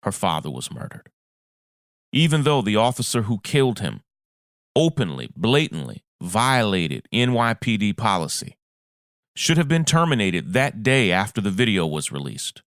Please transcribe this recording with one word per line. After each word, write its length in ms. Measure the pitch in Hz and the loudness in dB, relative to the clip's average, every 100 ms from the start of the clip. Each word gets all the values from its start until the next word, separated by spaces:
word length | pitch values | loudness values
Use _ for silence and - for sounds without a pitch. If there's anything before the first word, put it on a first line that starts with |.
her 80 | - | -4
father 380 | - 95 78 78 | -2 -2 -2 -4
was 220 | 64 - | -8 -10
murdered, 380 | - - - - _ _ _ _ _ _ _ _ _ _ | -12 -12 -14 -20 _ _ _ _ _ _ _ _ _ _
even 320 | 127 165 151 | 2 2 4
though 180 | 143 143 | 2 2
the 140 | 104 104 | 2 2
officer 480 | 117 127 120 123 | 2 0 -2 -2
who 160 | 107 110 | -2 -4
killed 400 | - 147 131 110 | 0 2 2 0
him 220 | 95 50 _ _ _ _ _ _ _ - | -6 -8 _ _ _ _ _ _ _ 2
openly, 540 | 165 156 98 67 60 - | 2 2 -4 -4 -10 -4
blatantly 680 | 107 139 160 82 71 - _ _ | 2 2 2 -6 -10 -12 _ _
violated 840 | 90 104 123 131 107 95 82 67 - | -4 0 2 4 2 0 0 -4 -4
N 220 | 117 123 | 0 0
Y 200 | 120 117 113 | 2 0 -2
P 220 | - 110 | -2 0
D 140 | 104 | 0
policy, 640 | - 113 95 80 - - - _ _ _ _ _ _ _ - | 0 0 0 -2 -6 -10 -18 _ _ _ _ _ _ _ -6
should 220 | - 165 | 0 2
have 100 | 147 | 2
been 180 | 165 160 | 0 2
terminated 680 | 160 165 131 98 87 76 | 2 2 2 2 0 -2
that 300 | 95 135 107 | 0 0 0
day 280 | 110 131 107 | 2 2 4
after 300 | 90 104 - | 2 0 -2
the 80 | 101 | -2
video 360 | 95 120 95 82 | 0 2 2 0
was 260 | 76 71 | -2 -6
released. 500 | 69 69 - - - | -8 -8 -10 -12 -12